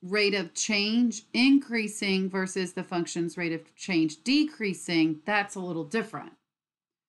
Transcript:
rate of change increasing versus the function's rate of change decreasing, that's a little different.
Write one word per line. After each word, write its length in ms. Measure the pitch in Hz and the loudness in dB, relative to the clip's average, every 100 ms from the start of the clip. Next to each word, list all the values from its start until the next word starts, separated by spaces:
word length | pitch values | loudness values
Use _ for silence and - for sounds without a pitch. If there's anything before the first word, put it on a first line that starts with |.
rate 320 | 180 208 202 196 | -4 0 2 0
of 180 | 180 | -2
change 680 | - - 208 208 226 247 208 - | -4 -2 0 2 2 2 0 -4
increasing 960 | 226 262 277 277 233 208 - 202 190 190 | 4 6 6 4 -2 -4 -2 0 0 0
versus 440 | 190 185 196 175 | -2 -2 -2 -4
the 100 | 185 | -6
function's 540 | 175 175 165 170 170 180 | -4 -4 -2 -2 -4 -4
rate 160 | 170 | -4
of 220 | 160 - - | -4 -8 -12
change 480 | - 170 160 - | -2 0 0 -2
decreasing, 1000 | - 285 302 - 214 170 - 170 160 151 - | 0 2 2 -2 -4 -4 -2 2 2 0 -2
that's 300 | 208 202 196 | -2 -2 -6
a 40 | |
little 240 | 180 165 | -8 -6
different. 500 | 151 226 214 147 - - _ _ _ _ _ _ | -4 -4 -4 -10 -14 -20 _ _ _ _ _ _